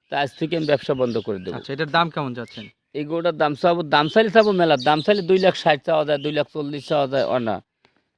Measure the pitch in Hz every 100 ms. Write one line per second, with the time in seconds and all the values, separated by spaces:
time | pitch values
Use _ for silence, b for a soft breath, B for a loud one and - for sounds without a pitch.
0 | _ 143 143 - 160 165 151 143 - 135
1 | 123 110 104 98 92 82 - 139 156 165
2 | 170 160 139 120 113 - 107 _ _ 139
3 | 147 165 170 156 160 143 180 175 156 147
4 | 156 220 226 226 214 185 170 143 135 151
5 | 151 208 170 190 185 - 170 147 - 156
6 | 151 147 147 151 143 160 143 147 - 151
7 | 139 135 117 123 113 98 - _ _ _
8 | _